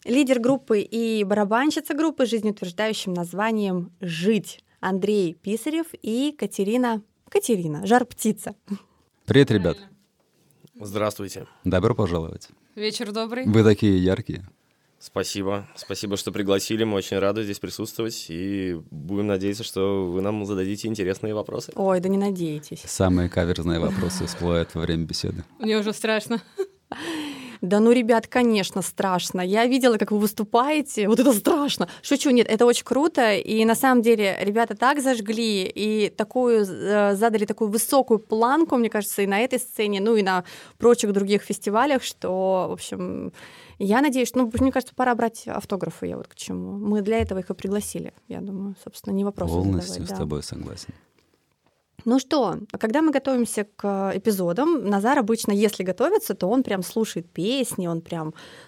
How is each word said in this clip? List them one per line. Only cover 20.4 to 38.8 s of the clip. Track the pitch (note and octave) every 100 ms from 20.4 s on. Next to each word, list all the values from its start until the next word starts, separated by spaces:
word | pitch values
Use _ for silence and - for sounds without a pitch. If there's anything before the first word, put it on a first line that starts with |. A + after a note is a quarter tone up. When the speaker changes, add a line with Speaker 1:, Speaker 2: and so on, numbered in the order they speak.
Speaker 4:
зададите | G2+ G2 F#2+ G2+ A2
интересные | G#2+ F#2 F#2+ A2
вопросы. | G#2+ G2+ A2+ - -
Speaker 1:
Ой, | F#3+ F#3
да | F#3
не | G3
надейтесь. | G3+ F#3 E3 D3+ - -
Speaker 2:
Самые | - - F#2+ F2+ F2
каверзные | F#2 F2 E2+ E2 E2+
вопросы | E2+ G2 F2+ - E2+
всплывают | - F2 E2+ E2
во | E2+
время | E2 E2 D#2+
беседы. | E2+ F#2 F#2 - -
Speaker 3:
Мне | A3 G#3+
уже | G#3
страшно. | G#3 G#3+ A3 - A#3 - - F#4+ _ - - E4 D#4+ D4 C#4 B3+ A3+
Speaker 1:
Да | F3+ G3+
ну, | A3+
ребят, | B3+ A3+ A3+ A3+
конечно, | B3+ A#3+ G#3+ F3+ G3
страшно. | F3+ - G3 F3+ - F#3
Я | F3+ G#3
видела, | A#3+ C4 B3 -
как | G3
вы | G#3
выступаете. | G#3 - G#3 A#3 C#4 D#4 - - G3+
Вот | A3
это | C#4
страшно. | G#3 - D#4+ C#4+ - F3+ -
Шучу, | - C#4+ D4
нет, | B3 -
это | G#3+ A#3+
очень | A#3+
круто. | - B3+ E4 D4+ A3+ G3+
И | - A3
на | A3
самом | A3+ C4 B3
деле | A3+ A3+ G3 -
ребята | G3 G#3+ A3+ G#3
так | B3 D4
зажгли | C4 A#3 G#3 A3 A3+ G3+ F#3
и | - G#3+ G#3+ G#3
такую, | - G#3 B3+ B3 A3+ G3
э, | C3 F#3 G#3 G3+ G3
задали | A3+ G#3+ G#3
такую | G#3 G#3+
высокую | A3 - C#4 B3+ G#3+
планку, | - A3 A#3 D4+ D#4+
мне | C4